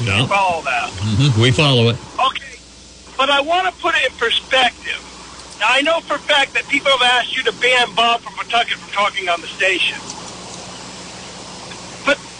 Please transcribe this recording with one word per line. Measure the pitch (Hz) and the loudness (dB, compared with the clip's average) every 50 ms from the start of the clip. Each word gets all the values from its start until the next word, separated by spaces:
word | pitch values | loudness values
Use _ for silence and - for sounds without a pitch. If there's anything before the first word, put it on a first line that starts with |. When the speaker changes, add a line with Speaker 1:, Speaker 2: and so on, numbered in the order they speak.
Speaker 1:
Yeah. | 120 107 98 104 | -2 0 2 2
Speaker 2:
You | 135 - | 2 2
follow | 202 202 196 185 175 160 147 | 2 2 4 2 2 0 -2
that? | 143 127 120 110 104 | -2 -2 -2 -2 -4
Speaker 1:
Mm-hmm. | - 92 98 107 107 104 135 147 123 107 | -6 -4 -2 0 2 4 4 4 6 6
We | 113 131 | 6 4
follow | 127 - 156 143 135 120 113 117 | 6 4 4 4 6 6 4 4
it. | 117 127 - - - - | 2 0 -6 -10 -2 0
Speaker 2:
Okay. | 254 269 - - - - - - - - - - - - - - - - - - | 0 0 0 -2 -10 -12 -18 -20 -20 -20 -20 -20 -20 -20 -20 -20 -20 -18 -2 -2
But | 262 269 | 2 2
I | 285 277 | 4 2
wanna | 285 311 339 359 370 370 | 2 2 2 2 2 0
put | 349 - - 339 330 | -2 0 -2 0 2
it | 311 285 | 2 2
in | 262 - - | 0 -2 0
perspective. | 240 226 - - - - - 262 254 233 - - - - - - - - - - - - - - - - - - | 0 0 0 0 0 2 2 4 4 4 2 -2 -8 -8 -8 -8 -8 -14 -16 -18 -18 -18 -16 -18 -18 -18 -6 -2
Now, | 202 220 | 0 2
I | 247 269 | 2 4
know | 285 311 330 330 | 4 4 2 2
for | - - 302 | 0 -2 -4
a | 285 | -4
fact | - - 294 285 277 262 - | 0 2 2 2 2 2 0
that | 240 - - | -4 -4 0
people | 277 277 - 277 | -2 0 2 2
have | 269 254 | 2 4
asked | 247 247 247 247 226 - - | 4 4 4 2 2 0 -4
you | 254 - | -2 -2
to | 220 196 | -2 -2
ban | - - 247 254 247 240 220 196 | 0 2 2 4 4 2 2 2
Bob | 226 226 233 233 233 | 2 2 2 2 0
from | - 220 185 | -2 -8 -10
Pawtucket | - 196 - 233 233 233 - 190 - | -10 -8 0 0 0 0 0 -4 -8
from | - - - | -10 -6 -2
talking | 202 202 202 180 - 190 180 | 0 0 0 0 -2 -2 -2
on | 170 170 | -2 -2
the | 170 180 | -2 -10
station. | - - 190 190 185 175 - - - - - - - - - - - - - - - - - - - - - - - - - - - - - - - - - - - - - - - - - - - - - | -4 0 0 2 2 2 0 -2 -2 -4 -10 -12 -12 -12 -12 -14 -14 -14 -14 -14 -14 -14 -14 -14 -14 -14 -16 -16 -16 -16 -16 -16 -16 -16 -16 -16 -16 -16 -16 -16 -14 -14 -14 -14 -14 -14 -14 -14 -14 -6 -2
But, | 269 285 - - - - - | -2 -2 -2 -2 -14 -16 -12